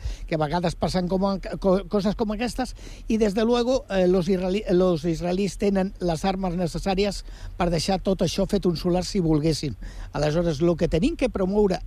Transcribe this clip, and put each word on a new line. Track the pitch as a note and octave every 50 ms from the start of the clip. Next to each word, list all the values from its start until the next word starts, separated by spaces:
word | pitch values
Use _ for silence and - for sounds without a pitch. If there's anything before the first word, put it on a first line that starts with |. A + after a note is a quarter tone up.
| - - - - -
Que | - E3
a | D#3
vegades | D3+ C#3+ D#3 F3+ F3 E3+ -
passen | - - E3 - F#3 F3+
com | E3+ F#3+ F#3 F#3+
a, | G3 G3 F3+ - - - E3
co-, | - G3 F3+ G3+ F#3
coses | E3 - G#3 F3+ G#3+ F#3
com | - A#3+ G#3+
aquestes | G#3+ G3+ B3 A#3 - - B3+ - - - - - - - -
i, | - A3+
des | G#3+ A3+ G#3 F#3
de | A3+ A3
luego, | A#3 B3 A#3+ A#3+ B3 C4+ C#4 - -
eh, | G3 F#3+ F#3
los | F3+ F3+ F#3+ E3
israeli-, | E3 G3 F3+ F#3 F#3 F#3 G#3 - -
los | F3+ F3+ F#3 F#3 F3 D3+ C#3+
israelís | F3+ E3 D3+ E3 F3 F3+ F#3+ G3+ F3+ -
tenen | - G#3+ G3+ G3+ F#3+ F#3 G3 - -
les | F#3 F3 E3 D3 -
armes | G3 F#3+ F#3+ F#3+ F#3 E3
necessàries | F3+ F3+ D#3+ - E3 - G3 F#3+ F3+ G#3 G3+ F#3+ - - - - - - - -
per | - F#3 C#3+
deixar | C#3 D#3 - - F#3+ F3+
tot | - G3+ F#3+ - F#3+
això | D#3 - - G3
fet | - - G3 -
un | F3+ E3+
solar | C#3+ - F3+ F3 F3+ F3
si | - - G3+
volguessin. | E3+ D#3+ D#3+ D3+ D3 E3 D3+ - - C#3+ A2 - - - - - - - -
Aleshores, | C#3+ D3 D3+ D3+ E3+ F3 E3+ D#3 C3
lo | E3+ E3+ F3
que | D3+ F3
tenim | D#3+ - D#3+ G3 D4 E4+
que | - C#4 A#3+
promoure | - G3+ F#3+ F#3 G3 G#3+ G#3 G3 F#3 - -